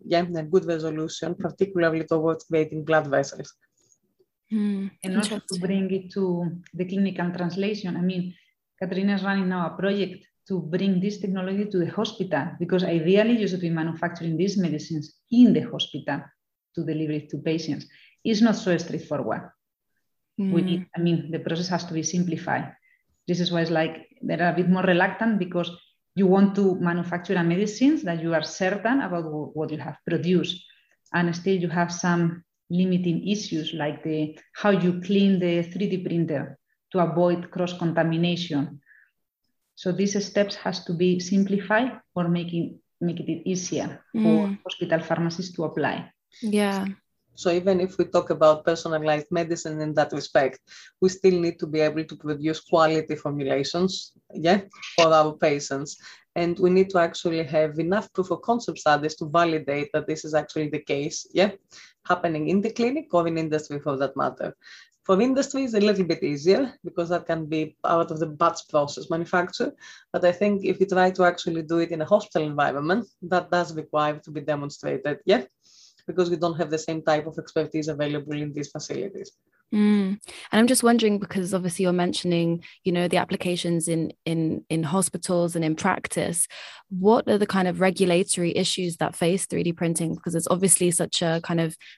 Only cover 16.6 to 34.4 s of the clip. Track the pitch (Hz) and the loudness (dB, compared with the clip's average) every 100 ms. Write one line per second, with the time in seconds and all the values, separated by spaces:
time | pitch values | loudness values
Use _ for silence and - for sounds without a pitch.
16.6 | _ - 160 156 156 151 - 147 165 160 | _ -8 -4 -2 -2 -4 -6 -8 -2 -2
17.6 | - - - - - _ - 208 226 202 | -2 -6 -8 -20 -20 _ -2 4 4 4
18.6 | 190 170 - - - - 110 - - _ | 2 0 0 -8 -6 -4 -4 -6 -8 _
19.6 | _ _ _ _ _ _ _ - 196 170 | _ _ _ _ _ _ _ -4 0 2
20.6 | 185 175 - 170 170 165 147 165 - 165 | 2 -2 -4 -2 2 2 -2 -6 -4 -4
21.6 | 180 175 - 160 151 180 175 160 - 131 | -2 -4 -4 -6 -2 -2 -2 -4 -4 -4
22.6 | 139 - _ _ _ _ - 175 175 170 | -4 -14 _ _ _ _ -4 -2 0 0
23.6 | 165 160 160 - - - - 160 175 170 | 0 0 -2 -4 -18 -12 -6 0 0 2
24.6 | 180 185 185 175 190 190 226 202 180 175 | 2 4 4 4 4 2 0 0 0 -4
25.6 | 170 175 _ _ _ - 190 196 196 196 | -4 -8 _ _ _ 2 4 6 6 6
26.6 | 196 180 175 175 175 180 180 185 170 175 | 2 2 0 0 -2 -6 -2 0 2 2
27.6 | 208 - 269 311 190 165 165 165 156 - | 0 2 4 4 0 -2 0 0 -2 -2
28.6 | 185 202 214 269 196 175 160 151 147 151 | -2 0 0 0 -2 -4 -4 -6 -8 -6
29.6 | 156 156 131 156 - 165 160 180 151 - | -6 -6 -10 -10 -2 -2 2 2 2 -6
30.6 | - _ _ _ _ 170 175 170 196 190 | -10 _ _ _ _ -2 0 0 0 0
31.6 | 170 165 170 - 180 175 170 170 - _ | 0 0 -2 0 0 2 2 -2 -12 _
32.6 | - 175 185 180 175 165 185 208 - 160 | -4 0 2 2 0 -2 -2 -4 -2 -4
33.6 | 156 165 151 - 160 156 151 - | -4 -4 -4 -4 -4 -4 -4 -6